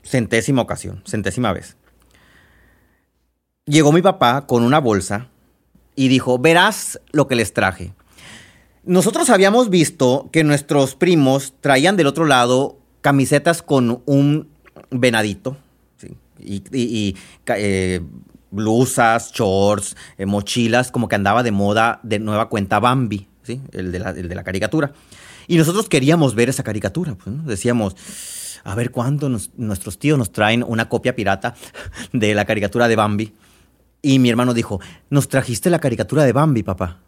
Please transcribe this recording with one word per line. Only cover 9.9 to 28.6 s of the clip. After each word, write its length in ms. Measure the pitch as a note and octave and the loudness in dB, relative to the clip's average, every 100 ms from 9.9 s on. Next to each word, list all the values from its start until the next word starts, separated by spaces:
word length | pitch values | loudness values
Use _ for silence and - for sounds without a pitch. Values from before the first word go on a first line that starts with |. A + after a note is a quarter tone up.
| - B2+ C3+ - | 2 0 0 0
que 100 | D#3+ | 0
nuestros 520 | D3+ C#3+ C#3+ C#3+ C#3 - | 2 2 2 0 0 0
primos 560 | F3+ E3+ C3 C3+ - _ | 2 4 4 2 -2 _
traían 360 | C#3+ C3 E3 G3+ | 2 4 4 2
del 100 | C#3 | 2
otro 180 | D3 | 2
lado 540 | D#3+ C3 B2 B2+ C#3 - _ _ | 2 4 4 2 0 -8 _ _
camisetas 600 | C#3+ C#3 B2+ D3 E3 E3 | 0 2 2 2 2 -2
con 400 | - C#3 A#2+ B2 | 0 2 2 -2
un 440 | - C#3 C#3+ D3+ - _ _ - - | 0 2 2 0 -4 _ _ -20 -10
venadito, 680 | C3 B2 A2+ G#2+ G2 C3 C3+ _ _ _ _ | 0 2 2 -2 -6 -10 -12 _ _ _ _
¿sí? 180 | - - _ _ | -20 -20 _ _
Y, 160 | - G2 | -12 -12
y, 60 | - | -8
y 440 | C3 A#2 A2+ G2+ F#2 - - | -4 -4 -2 -4 -6 -16 -16
ca-, 140 | - A2 | -4 -2
eh, 420 | G2+ F#2+ F#2 F#2 D#2 B1+ - - _ | 0 0 -2 -4 -8 -18 -20 -20 _
blusas, 800 | G2 A2 A2+ B2+ - A#2 A2+ - | -4 0 2 2 2 2 2 -2
shorts, 640 | - G#2+ F#2+ G2+ G#2 - - - - | -2 0 2 2 0 -4 -14 -20 -10
eh, 100 | G2 | -4
mochilas, 640 | G2+ G2+ B2 A2+ A#2+ B2+ | -4 -2 -2 2 0 0
como 160 | B2+ A2+ | -4 -2
que 80 | |
andaba 300 | G#2 G2 A2+ | 0 2 0
de 80 | B2 | 0
moda 480 | G2+ G2+ G#2+ A2+ - | 0 0 2 0 -2
de 160 | A2 G#2 | -6 -6
nueva 300 | G#2+ G#2+ A2+ | -2 -4 -2
cuenta 320 | A2 F#2+ G#2+ | -4 -2 0
Bambi, 480 | A#2+ C3 A#2 G2+ G2 _ | 2 0 -2 -6 -10 _
¿sí? 180 | - B2 C3+ | -14 -14 -12
El 200 | - F#2 | -10 -8
de 60 | F2+ | -6
la, 120 | F#2 | -8
el 160 | F2+ F2+ | -8 -10
de 80 | |
la 100 | F#2 | -10
caricatura. 480 | F2+ F#2+ G#2+ D#3 C#3+ - _ - - - - | -8 -6 -2 -2 -4 -8 _ -20 -20 -20 0
Y 100 | E3 | 2
nosotros 320 | D#3 F#3+ - | 4 0 0
queríamos 440 | D3 C3 E3+ C#3 | 2 4 4 2
ver 140 | G#2+ A#2+ | 2 0
esa 140 | C3 | -2
caricatura, 520 | - G#2 G2 D#3 F3 | -6 -4 -4 -6 -8
pues, 220 | G2 - C3 | -10 -12 -10
¿no? 60 | |
Decíamos, 520 | D#3+ G2+ A#2+ A#2+ G2+ - - - - - - - | -8 -4 -2 -2 -2 -6 -20 -18 -16 -16 -16 -16